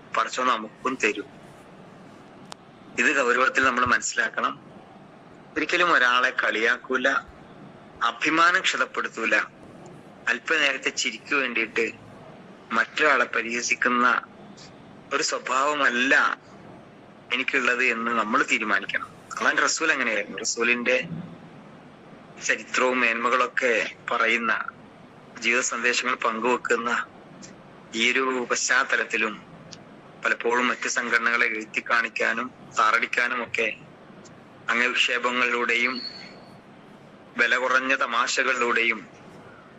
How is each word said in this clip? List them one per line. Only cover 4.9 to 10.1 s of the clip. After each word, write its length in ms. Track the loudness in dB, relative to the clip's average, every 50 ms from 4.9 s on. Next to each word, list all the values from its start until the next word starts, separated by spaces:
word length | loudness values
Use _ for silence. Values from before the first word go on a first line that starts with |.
| -20 -20 -20 -20 -20 -20 -20 -20 -20 -20 -18 -8 -4
ഒരിക്കലും 380 | -4 -2 0 2 2 4 4 4
ഒരാളെ 360 | 6 6 4 4 4 4 2
കളിയാക്കൂല, 800 | 2 0 0 0 2 2 2 2 0 0 -2 -2 -2 0 2 0 0 0 -4 -8 -12 -20 -20 -20 -20 -20 -20 -20 -20 -20 -20 -18 -6 -2 -2
അഭിമാനം 580 | -2 0 0 0 2 4 6 6 6 4 4
ക്ഷതപ്പെടുത്തൂല. 760 | 2 0 0 0 -2 -2 -2 -6 -6 -6 -4 -4 -2 0 0 0 0 -2 -8 -18 -20 -20 -20 -20 -18 -18 -20 -20 -20 -20